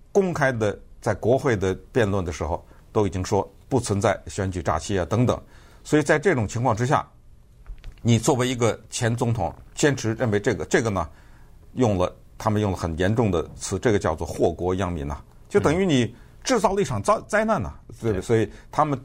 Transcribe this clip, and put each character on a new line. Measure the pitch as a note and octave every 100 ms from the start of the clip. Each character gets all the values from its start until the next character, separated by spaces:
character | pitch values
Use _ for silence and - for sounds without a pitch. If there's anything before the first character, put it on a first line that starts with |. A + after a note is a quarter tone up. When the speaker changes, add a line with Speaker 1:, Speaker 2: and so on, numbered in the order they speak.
| -
Speaker 1:
公 | G3+ F#3+
开 | D#3+ C3+
的， | A#2+ G#2 - - -
在 | A#2
国 | G2 G2+ C3+
会 | C#3+ G#2+
的 | F#2+ F#2+ -
辩 | A#2+ G#2
论 | G2+
的 | E2+
时 | D#2+
候， | D2+ E2 - - -
都 | A2 G2+
已 |
经 | F#2
说 | F#2 G2+ - - -
不 | C3
存 | A#2+ G2+
在 | G2+ - -
选 | - F#2+
举 | F2+
诈 | E2 D#2+
欺 | - G2
啊 |
等 | D#2+ G#2+
等。 | A#2+ F#2 - - - -
所 | - D3+
以 |
在 | D3 -
这 | G3+
种 | C#3 G2+
情 | A#2
况 | B2+
之 | G2+
下， | B2 C#3 - - - - - - - - - -
你 | A2+ A2+
作 | A#2+
为 | C3 B2+
一 | B2
个 | A#2 - -
前 | - A#2
总 | A#2 A#2
统， | A#2 E2 - -
坚 | - D3+
持 | C3+ A2
认 | A2+ B2+
为 | G2+
这 | A#2
个， | F2+
这 | D#2 E3
个 | A2+
呢， | F#2+ D2+ - - - - - -
用 | - A#2+ F#2
了 | F2+ - - -
他 | A2
们 | G#2+
用 | G#2
了 | F2
很 | F2 D#2+
严 | F#2
重 | A2+ A2
的 | E2+ - -
词， | - F#2+
这 | C3
个 | G3+
叫 | G2
做 | D#2+ E2+
祸 | - G2
国 | E2+ F2
殃 | F#2 F#2
民 | E2+ C#2+
呐， | C#2+ - - -
就 | G3+
等 | E3 E3
于 | F#3+
你 | C3+ A2+ - - -
制 | - B3
造 | G3
了 | G3
一 |
场 | F#3+ A2+
灾-， | G2 G#3+
Speaker 2:
嗯。 | -
Speaker 1:
灾 | G#3
难 | A3 G3
呐， | D#2 - -
对 | -
不 |
对？ | A2+
Speaker 2:
对。 | F#2
Speaker 1:
所 | - A2+
以 | G#2 - -
他 | -
们 | D3+ C3